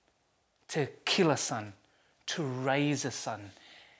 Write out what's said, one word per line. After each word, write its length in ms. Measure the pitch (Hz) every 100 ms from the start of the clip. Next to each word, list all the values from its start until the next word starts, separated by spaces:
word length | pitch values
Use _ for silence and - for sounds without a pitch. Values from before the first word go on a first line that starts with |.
| _ _ _ _ _ _ -
to 180 | 165 131 - -
kill 260 | - 165
a 60 | 131
son, 360 | - 117 104 - _ _ _ _ -
to 160 | -
raise 600 | 139 127 131 139 147 139
a 80 | 131
son, 400 | - 131 107 98 - - - -